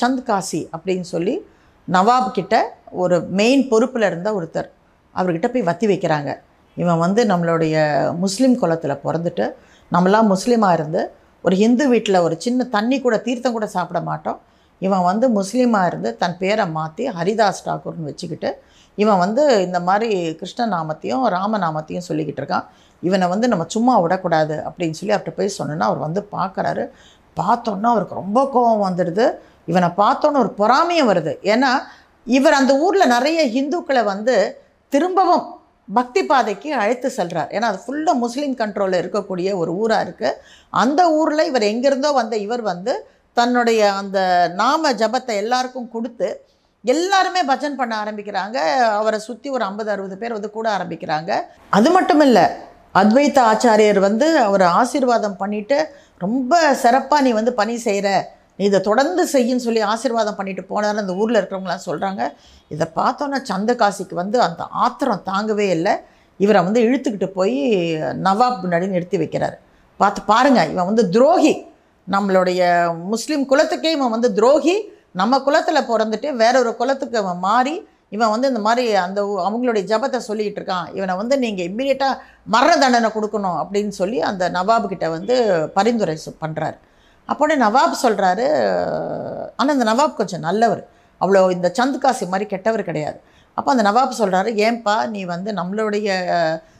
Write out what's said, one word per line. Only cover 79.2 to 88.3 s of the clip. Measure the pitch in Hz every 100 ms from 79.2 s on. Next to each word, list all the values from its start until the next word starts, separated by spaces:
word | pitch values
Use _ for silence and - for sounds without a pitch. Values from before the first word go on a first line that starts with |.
ஊ-, | 202 202 180
அவங்களுடைய | 226 247 214
ஜபத்தை | 180 220 262 240 -
சொல்லிக்கிட்டு | 214 208 190
இருக்கான். | 185 185 170
இவனை | 190 190
வந்து | 185 233 277
நீங்க | 233 196
இம்மீடியட்டா | 175 208 277 269 269 - - _
மரண | - 220 277 330
தண்டனை | 269 240 226
கொடுக்கணும்" | 220 208 214 196 160 175
அப்படின்னு | 202 208
சொல்லி | 190 185 269
அந்த | 311 196 175
நவாப் | 175 185 226 202
கிட்ட | 180 165
வந்து | 160 196 247 226 170 156
பரிந்துரை | 190 214 240 180 156 -
சு-, | - 160
பண்றாரு. | 160 156 - _ _ _ _ -
அப்போனே | - 302 302
நவாப் | 214 247 330 -
சொல்றாரு, | 247 202 185